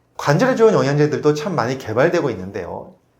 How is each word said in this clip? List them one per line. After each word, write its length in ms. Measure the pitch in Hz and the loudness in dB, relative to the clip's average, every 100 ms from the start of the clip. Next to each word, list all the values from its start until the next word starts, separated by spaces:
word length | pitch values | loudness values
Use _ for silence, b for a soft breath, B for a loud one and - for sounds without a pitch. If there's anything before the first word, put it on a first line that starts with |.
| _ - | _ -6
관절에 380 | - 156 262 | 0 2 2
좋은 180 | 220 226 | 4 4
영양제들도 600 | 160 135 147 147 123 151 | 4 2 2 0 2 0
참 180 | 151 202 | 0 -4
많이 240 | 151 117 131 | -2 -2 -4
개발되고 540 | - 110 165 170 143 | -4 0 2 2 -2
있는데요. 640 | 98 92 101 85 98 - _ _ | -6 -10 -10 -10 -12 -14 _ _